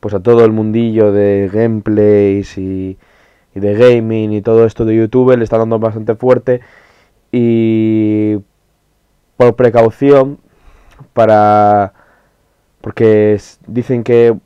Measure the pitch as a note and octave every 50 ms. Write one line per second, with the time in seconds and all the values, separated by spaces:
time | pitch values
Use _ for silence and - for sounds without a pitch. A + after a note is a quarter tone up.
0 | - G#2+ G2+ G2 F2+ A#2+ A#2+ A#2 A#2 A2+ A2 A2 G#2+ G#2+ G#2+ A2+ A#2 A#2 A2 A2+
1 | G#2+ G#2 G2+ G2+ G2+ G2+ G2+ G2 G2 F#2+ F#2 G#2+ A2+ A#2 A2+ G#2+ G2 A2+ G#2+ G#2
2 | G#2 G#2+ G#2 G#2 G2+ G2+ G2 G2+ G2 - - - F#2+ F#2+ F#2+ F#2+ F#2+ F#2+ G2 _
3 | _ _ _ _ _ _ _ _ _ _ _ G2 G2 G#2 G#2 G#2 B2 B2 A#2+ A#2+
4 | A2+ A2+ A2+ A2+ G#2+ G#2+ G#2+ G#2 G2 A#2 A2+ A2+ A2+ A2+ - - A#2 A2+ A2 A2+
5 | A2+ A2 - B2+ B2+ B2+ B2+ B2 A#2 G#2+ A#2 A2+ A2+ A2+ A2+ A2 A2 A2 G#2+ A2+
6 | G#2+ A2 A2+ A2 - B2+ B2+ C3 - - B2 B2 - _ _ _ _ _ _ _
7 | _ _ _ _ _ _ - B2 A#2+ A#2 A#2 A2+ A2+ A2 A2+ A2 A2 A2 A2 A2
8 | A2 G#2+ G#2+ G#2+ G#2+ G#2+ G#2+ G#2 G2+ _ _ _ _ _ _ _ _ _ _ _
9 | _ _ _ _ _ _ _ _ B2 A#2+ A2 - B2+ A#2+ G#2+ A#2+ A2+ A2 G#2+ _
10 | C#3 C#3 C#3+ C#3 C3+ C#3 C#3+ _ _ _ _ _ _ - _ _ _ _ _ _
11 | - _ _ A#2+ A2+ A2 G#2+ G#2 G#2 G#2 G#2 G#2 G#2 G#2 G#2 G#2 G2+ F#2+ _ _
12 | _ _ _ _ _ _ _ _ _ _ _ _ _ _ _ _ - A2 - -
13 | A2+ A2 G#2+ G#2+ G#2+ G#2+ G#2+ G2+ - - - _ _ - G#2+ B2 A#2+ - C3 A#2+
14 | A2 B2+ A#2+ A#2 A#2 A#2 A2+ - _